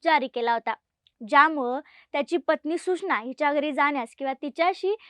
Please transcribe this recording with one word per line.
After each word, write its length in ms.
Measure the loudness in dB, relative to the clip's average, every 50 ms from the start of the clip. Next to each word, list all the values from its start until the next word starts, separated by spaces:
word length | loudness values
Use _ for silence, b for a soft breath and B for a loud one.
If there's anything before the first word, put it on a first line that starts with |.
| 0
जारी 240 | 2 2 2 0
केला 260 | -2 -6 -4 -2 -2 -2
होता, 200 | -2 -2 -6 -6 -8 _ _ _ _ _ _ _ -16
ज्यामुळं 580 | -4 4 6 6 6 6 4 -2 -4 -2 -4 -6 -8 b b b b b
त्याची 260 | -4 -4 -4 -2 -2
पत्नी 400 | -4 0 0 -2 0 0 -4 -4
सूचना 420 | -4 -2 -2 -4 -2 -2 -2 -4 -4
हिच्या 340 | -4 -6 -6 -2 0 0 0
घरी 180 | 0 -2 -2
जाण्यास 440 | 0 0 0 0 0 -2 -6 -6 -8
किंवा 180 | -8 -6 -6 -6
तिच्याशी 640 | -6 -8 -8 -2 0 0 0 0 0 -2 -4 -4 -4 B